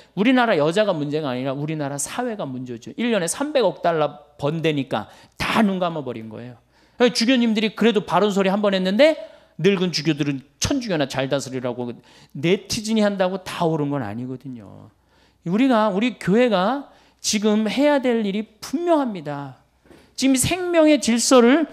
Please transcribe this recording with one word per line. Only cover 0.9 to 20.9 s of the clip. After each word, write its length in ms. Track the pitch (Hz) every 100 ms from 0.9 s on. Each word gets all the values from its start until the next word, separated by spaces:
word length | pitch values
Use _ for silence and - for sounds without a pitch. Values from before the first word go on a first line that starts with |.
문제가 380 | 165 143 151 147
아니라 240 | 123 135
우리나라 440 | 139 151 156 139 143
사회가 480 | - - 247 208 147
문제죠. 460 | 127 123 117 113 -
일 140 | 240
년에 160 | 208 170
삼백억 540 | - 285 285 190 -
달러 380 | 175 165 147 - - -
번대니까 720 | 143 165 156 147 127 117 104 - - -
다 240 | - 214
눈 180 | 208 185
감아버린 500 | 175 160 127 113 110
거예요. 280 | 110 123 123 _ _ _ - 247
주교님들이 640 | 240 233 262 233 220 214 -
그래도 300 | 214 208 -
바른 260 | 175 208
소리 180 | 190 190
한 120 | 208
번 120 | 208
했는데 560 | 190 185 208 311 311 - - _ -
늙은 340 | 180 190 180
주교들은 500 | 156 151 147 147 135 - -
천 200 | - 285
주교나 280 | 233 165 139
잘 180 | 127 135
다스리라고 680 | 139 127 127 123 120 120 113 _ - -
네티즌이 720 | 139 165 196 - - 214 220
한다고 420 | 208 196 185 190
다 220 | - - 170
옳은 240 | 160 143
건 140 | 143
아니거든요. 840 | 104 113 127 131 135 120 98 101 107 _ _ _ _ _ 170
우리가, 440 | 202 269 226 220
우리 280 | 185 247 -
교회가 680 | - 214 247 185 196 277 277 _ _ _
지금 500 | - 214 214 214 214
해야 320 | 202 294 285
될 240 | 254 233 208
일이 220 | 202 214 _
분명합니다. 960 | - 311 349 311 254 190 147 143 139 - _ _ _ - _ -
지금 200 | 262 262
생명의 680 | - 359 359 339 302